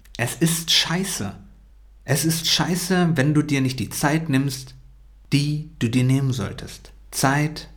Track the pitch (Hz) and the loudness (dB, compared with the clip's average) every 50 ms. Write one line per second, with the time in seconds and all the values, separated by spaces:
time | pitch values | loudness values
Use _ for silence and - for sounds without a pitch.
0 | - - - - 117 117 - - 165 160 165 - - - - - - - 165 180 | -20 -16 -8 -6 -6 -6 -2 0 0 0 0 -2 -2 0 0 0 2 0 -2 -2
1 | 190 - - - 107 98 90 - - - - - - - - - - - - - | -2 -4 -4 -6 -6 -8 -8 -12 -18 -20 -20 -20 -20 -20 -20 -20 -20 -20 -20 -14
2 | - - 135 - 160 165 165 - - - - - 151 147 185 180 - - 190 180 | -2 0 0 2 2 0 0 0 0 0 0 0 0 0 0 -2 0 0 2 2
3 | 180 165 165 160 143 151 147 151 147 - 139 139 131 127 127 - 98 - - - | 4 2 2 2 2 4 4 2 2 2 0 0 0 0 0 -2 -6 -6 -4 -2
4 | - 143 151 160 160 156 135 131 139 139 - - - - - - - - - - | 0 2 2 2 2 2 2 2 2 0 -2 -6 -10 -14 -18 -20 -20 -20 -20 -20
5 | - - - - - - - 143 143 147 151 151 156 - - - - 113 120 131 | -20 -20 -20 -20 -4 0 0 2 2 0 -2 -4 -6 -10 -6 -2 -2 0 2 2
6 | 127 127 131 135 135 131 120 107 95 92 - - - - - - - - - - | 4 4 4 2 2 0 0 -2 -4 -6 -6 -10 -12 -14 -16 -18 -20 -20 -20 -20
7 | - - - - - 135 139 147 151 151 156 - - - - | -20 -12 -4 0 2 2 2 2 0 0 -2 -8 -12 -16 -18